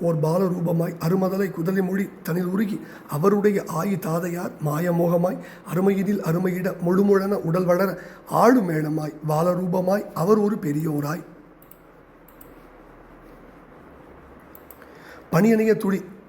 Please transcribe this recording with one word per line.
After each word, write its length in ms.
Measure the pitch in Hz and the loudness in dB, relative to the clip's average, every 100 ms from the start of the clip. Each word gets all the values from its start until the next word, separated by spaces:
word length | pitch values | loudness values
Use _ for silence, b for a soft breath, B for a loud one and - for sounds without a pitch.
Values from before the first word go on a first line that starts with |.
ஓர் 180 | 170 160 | -2 0
பாலரூபமாய் 760 | 156 175 185 180 170 165 170 - | 0 2 0 0 -2 -2 -2 -4
அருமதலை 520 | 160 190 185 190 196 | -2 0 0 -2 -4
குதலி 300 | - 165 190 | -4 -2 -2
மொழி 260 | 180 196 196 - | -2 -2 -6 -8
தனில் 220 | - 170 180 | -6 -4 -2
உருகி 320 | 196 202 - B B - | -2 -2 -4 B B -10
அவருடைய 520 | 147 190 202 208 196 | 0 2 2 2 0
ஆயி 380 | - 160 185 185 | -2 -4 -4 -4
தாதையார் 520 | 160 170 180 175 190 - 151 | -2 -4 -4 -6 -8 -6 -4
மாயமோகமாய் 720 | 147 175 170 175 175 175 - B B - | -2 0 2 2 2 0 -4 B B -6
அருமையினில் 560 | 175 196 196 190 202 | 0 2 2 0 -2
அருமையிட 540 | 165 170 - 160 180 180 | 0 0 0 -2 -4 -2
முழுமுழன 520 | 170 185 202 196 196 202 | 2 4 6 4 2 -2
உடல் 300 | 165 175 175 | 0 0 2
வளர 320 | 175 190 170 B B - | 2 2 -2 B B -2
ஆளுமேளமாய் 840 | 151 214 254 180 156 151 156 151 - 151 | 4 6 6 4 0 -2 -2 -6 -6 -2
பாலரூபமாய் 800 | 156 175 180 185 185 185 202 - | 0 2 0 0 -2 0 -2 -2
அவர் 240 | 156 175 214 | -2 2 4
ஒரு 180 | 208 214 | 2 0
பெரியோராய். 680 | 147 147 160 147 143 170 - - - - - - - - - - - - - - - - - - - - - - - - - - - - - - - - - - - - B B B B - | -2 -2 -2 -4 -4 -8 -10 -20 -20 -20 -20 -20 -20 -20 -20 -20 -20 -20 -20 -20 -20 -20 -20 -20 -20 -20 -20 -20 -20 -20 -20 -20 -20 -20 -20 -20 -20 -20 -20 -20 -20 -20 B B B B -2
பனி 220 | 170 220 | 2 4
அணைய 240 | 220 220 214 | 4 4 2
துளி, 260 | 196 196 - - | 0 -2 -4 -18